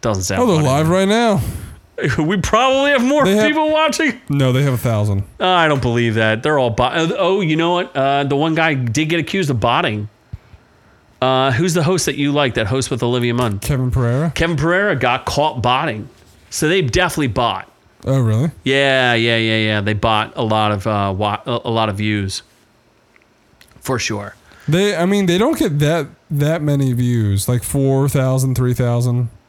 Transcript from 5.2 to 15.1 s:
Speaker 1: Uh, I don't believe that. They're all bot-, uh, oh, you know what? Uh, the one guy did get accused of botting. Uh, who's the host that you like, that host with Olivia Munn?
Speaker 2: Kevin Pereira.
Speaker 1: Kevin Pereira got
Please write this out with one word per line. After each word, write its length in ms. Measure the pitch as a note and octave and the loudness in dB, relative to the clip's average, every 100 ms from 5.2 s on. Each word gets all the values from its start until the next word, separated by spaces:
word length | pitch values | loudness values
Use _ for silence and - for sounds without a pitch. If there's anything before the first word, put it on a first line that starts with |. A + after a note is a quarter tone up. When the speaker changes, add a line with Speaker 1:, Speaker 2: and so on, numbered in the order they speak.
| G2 - | -4 -4
Speaker 1:
Uh, 80 | F#3 | 0
I 220 | F#3 D#3+ | 2 4
don't 120 | C#3+ | 2
believe 340 | B2 A#2+ A#2+ A2 | 0 0 2 2
that. 260 | A2 A2 | 2 2
They're 160 | C3+ D3+ | 0 2
all 120 | B2 | 0
bot-, 260 | G#2+ B2+ E3+ | 2 0 0
uh, 160 | E3 G#3 | -2 0
oh, 240 | F#3 F#3+ | 0 0
you 140 | F3+ | 0
know 180 | D#3 E3 | 0 0
what? 220 | F3 F3+ - | 0 -2 -2
Uh, 280 | C3+ C#3 | 0 0
the 100 | C#3 | 0
one 220 | C#3 D#3+ D#3+ | 0 0 2
guy 180 | E3 | 0
did 340 | C#3+ A#2+ A2+ D#3 | 0 -2 -2 0
get 120 | E3+ | -2
accused 280 | D#3 G3 E3 | -2 -2 -2
of 120 | B2+ | 0
botting. 480 | A#2 C3 F3 G#2+ G#2 _ _ - _ - _ _ _ _ _ _ | 0 0 0 -4 -8 _ _ -20 _ -20 _ _ _ _ _ _
Uh, 300 | B2+ C3 C3+ | 0 2 0
who's 200 | B2 F3+ | 0 0
the 120 | E3+ | 0
host 220 | D#3 F#3 - | 0 0 -2
that 100 | C3 | -2
you 160 | C#3+ | -2
like, 220 | C#3+ C#3+ | 2 0
that 120 | A#2+ G#2+ | 0 -2
host 240 | C3 C3 | -2 -2
with 100 | B2+ | -2
Olivia 280 | A#2+ B2 A#2+ | -2 0 0
Munn? 280 | A#2+ B2 G2 | 0 -2 -4
Speaker 2:
Kevin 320 | - C#3+ B2+ | -4 -2 0
Pereira. 400 | B2+ A#2+ B2 E3 | 0 0 0 -2
Speaker 1:
Kevin 220 | - E3 E3 | -2 -2 0
Pereira 400 | D#3 F3+ G#3 D#3 | 0 0 0 0
got 280 | B2 | 0